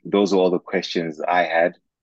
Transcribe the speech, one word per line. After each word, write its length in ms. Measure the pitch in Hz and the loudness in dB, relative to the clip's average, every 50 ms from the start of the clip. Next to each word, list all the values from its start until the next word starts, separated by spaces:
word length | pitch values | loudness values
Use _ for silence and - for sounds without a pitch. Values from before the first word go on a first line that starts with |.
| - | -8
those 260 | 87 90 101 101 92 | -2 0 2 2 2
are 60 | 98 95 | 2 2
all 120 | 92 90 | 2 2
the 100 | 90 87 | 2 -2
questions 600 | - - - 90 87 - - 90 85 82 78 73 | -4 -4 -4 -4 -4 -4 -4 -4 -4 -4 -6 -6
I 240 | 76 - 87 90 87 | -4 0 0 0 0
had, 300 | 82 80 82 85 90 90 _ _ _ _ _ | 2 2 2 2 0 -2 _ _ _ _ _